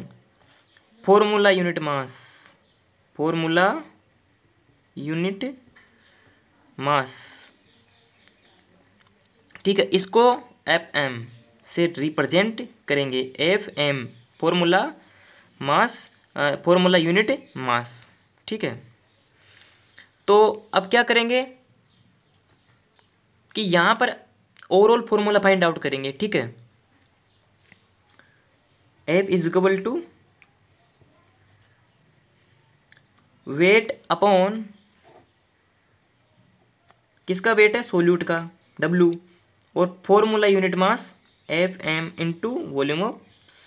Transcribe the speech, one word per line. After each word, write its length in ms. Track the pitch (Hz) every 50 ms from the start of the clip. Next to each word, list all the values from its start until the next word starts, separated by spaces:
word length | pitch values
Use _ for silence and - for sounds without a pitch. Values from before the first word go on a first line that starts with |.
| - - - _ _ _ _ _ _ _ _ _ _ _ _ _ _ _ _ _ -
formula 480 | 185 196 208 214 208 214 208 202 202 190
unit 220 | 185 180 175 165 165
mass, 340 | 156 151 143 139 131 127 - - - - - - - - - _ _ _ _ _ _ _ _ _ _ _ _ -
formula 480 | 147 160 165 165 165 160 165 175 185 196 254 330 302 - _ _ _ _ _ _ _ _ _ _ _ _ _ _ _ _ _ _ _ _ -
unit 480 | - 139 151 160 165 170 190 196 196 262 262 269 - _ _ _ _ _ _ _ _ _ _ _ _ _ _ _ _ _ _ _ _ _ _ _ -
mass, 340 | 131 139 147 139 135 - - - - - - - - - _ _ _ _ _ _ _ _ _ _ _ _ _ _ _ _ _ _ _ _ _ _ _ _ _ _ _ _ _ _ _ _ _ _ _ _ _ _ _ _ - - -
ठीक 140 | 196 196 196
है, 60 | -
इसको 400 | - - 190 - - - 220 240 247 247 - - - _ _ - -
एफ़एम 560 | 160 165 165 - - 147 143 135 123 117 113 - - - - _ _ _ -
से 200 | - - 170 175 165 170 135
रिप्रेजेंट 680 | 143 156 151 - 139 135 156 175 202 226 220 220 247 - - _ _ -
करेंगे, 320 | 143 143 139 135 127 127 131 127 - -
एफ़एम 680 | 147 170 196 208 208 - - 147 147 143 139 135 120 123 - - _ _ _ -
फॉर्मूला 420 | - 165 175 180 175 170 175 196 240 320 311 - - _ _ _ _ - - _ _ _ _ -
मास, 360 | - 139 147 175 220 240 - - - - _ _ _ _ -
अ, 140 | - 143 147 139 143 -
फॉर्मूला 340 | 170 175 180 180 180 180 180
यूनिट 320 | 160 165 175 202 220 214 269 269 - - -
मास, 380 | 131 131 127 120 120 120 117 - - - - _ _ _ _ _ _ - -
ठीक 160 | 220 220 185
है। 100 | 139 113 117 - - _ _ _ _ _ _ _ _ _ _ _ _ _ _ _ _ _ _ _ _ _ - - _ _ _ _
तो 240 | - 202 208 214 214 208 - - - -
अब 160 | - 185 -
क्या 120 | 233 240
करेंगे 400 | 240 233 233 233 233 233 247 254 262 262 - _ _ _ _ _ _ _ _ _ _ _ _ _ _ _ _ _ _ _ _ _ _ _ _ _ _ _ _ _ _ _ _ _ _ _ _ _ _ _ -
कि 80 | 214
यहाँ 320 | 220 185 170 175 170 196 226
पर 200 | 226 254 - - - - _ _ _ _ _ _ _ - -
overall 300 | - 190 208 214 233 233 226 -
formula 320 | 214 208 208 208 208 202
find 240 | 196 196 196 185 175
out 140 | 165 160 160
करेंगे, 280 | - 143 135 135 135 135
ठीक 240 | 135 - 214 208 208
है। 80 | 151 120 117 120 - - _ _ _ _ _ _ _ _ _ _ _ _ _ _ _ _ _ _ _ _ _ _ _ _ _ _ _ _ _ _ _ _ _ _ _ _ _ _ _ _ _ _ _ _ _ _ _ _ -
F 180 | 160 185 196
is 220 | 196 - 180 156 170
equal 260 | 170 185 185 190 190 190
to 120 | 190 226 262 349 339 - _ _ _ _ _ _ _ _ _ _ _ _ _ _ _ _ _ _ _ _ _ _ _ _ _ _ _ _ _ _ _ _ _ _ _ _ _ _ _ _ _ _ _ _ _ _ _ _ _ _ _ _ _ _ _ _ _ _ _ _ _ _ _ _ _ _ -
weight 440 | 127 135 147 175 185 208 226 214 220 - - _ -
upon 440 | 170 165 196 208 196 185 185 196 220 226 214 - - _ _ _ _ _ _ _ - - _ _ _ _ _ _ _ _ _ _ _ _ _ _ _ _ _ _ _ _ _ _ _ _ _ _ _ _ _ _ _ _ _ _ _ _ _ _ _ _ _ -
किसका 240 | 185 180 185 226
वेट 240 | 226 208 214 214 214
है? 60 | 240
सॉल्यूट 400 | 240 - - 175 170 170 180 170
का, 160 | 175 185 170 165 165 170 - _ _ _ _ -
W, 380 | 147 160 175 180 175 170 170 170 - _ _ _ _ _ _ _ _ _ -
और 260 | - 180 180 180 - -
फॉर्मूला 400 | - 196 208 220 220 220 214 208
यूनिट 280 | 202 196 190 190 185 175
मास 400 | 180 185 196 226 - - - - _ _ _ _ _ _ -
एफ़एम 640 | 151 165 180 185 185 - - 156 156 160 165 165 - -
into 340 | 165 165 165 170 - 226 254 349 339 -
volume 300 | 139 139 139 143 151 160
of 100 | 196 240 - - - _ _ _ _ - - - -